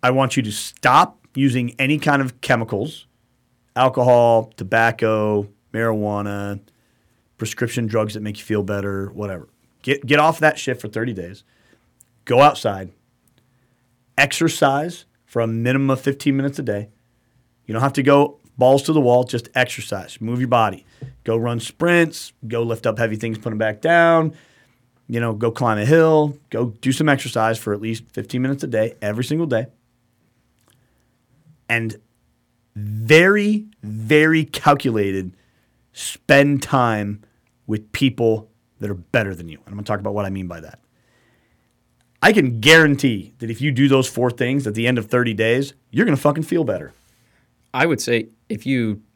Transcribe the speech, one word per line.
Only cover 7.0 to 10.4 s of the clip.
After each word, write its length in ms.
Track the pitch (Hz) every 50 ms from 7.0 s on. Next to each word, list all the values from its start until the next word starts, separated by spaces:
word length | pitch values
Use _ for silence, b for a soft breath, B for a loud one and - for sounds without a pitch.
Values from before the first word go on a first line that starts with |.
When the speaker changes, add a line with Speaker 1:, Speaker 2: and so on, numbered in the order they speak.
| _ _ _ _ _ _ _ _
Speaker 1:
prescription 480 | - 110 - - - 113 - - 117
drugs 280 | 110 107 113 107 107 107
that 80 | 107
make 160 | 107 107 104 104
you 80 | -
feel 180 | - 110 104 101
better, 440 | 98 104 101 98 101 98 98 98 98
whatever. 400 | - - 104 101 95 87 69 _ _ _ _ _ _ _
Get, 240 | _ - 139 139 -
get 140 | 120 143 147
off 200 | 151 160 160 -